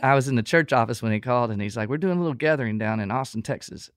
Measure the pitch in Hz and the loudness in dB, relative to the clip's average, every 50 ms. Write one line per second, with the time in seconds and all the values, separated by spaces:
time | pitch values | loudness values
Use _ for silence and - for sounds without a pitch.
0 | - 131 139 139 127 139 131 120 110 - - 165 160 - 139 123 113 110 120 - | 2 4 4 4 4 2 2 0 2 4 4 2 4 4 4 2 2 2 0 -2
1 | - 113 107 107 - 127 123 123 120 113 110 101 101 101 101 117 107 107 135 156 | -2 0 0 0 0 0 2 2 2 0 -2 -2 -4 -4 -4 -4 -4 -4 -2 -2
2 | 175 190 180 175 175 165 139 113 147 156 156 143 127 113 107 107 110 107 110 110 | 0 0 0 0 0 -2 -2 0 2 2 2 2 0 -2 -2 -2 0 0 0 0
3 | 104 98 107 127 135 - - 113 110 - 135 - - - 92 98 - - _ | -2 -2 -2 -2 -4 -4 -6 -8 -6 -4 -6 -6 -8 -12 -14 -16 -16 -18 _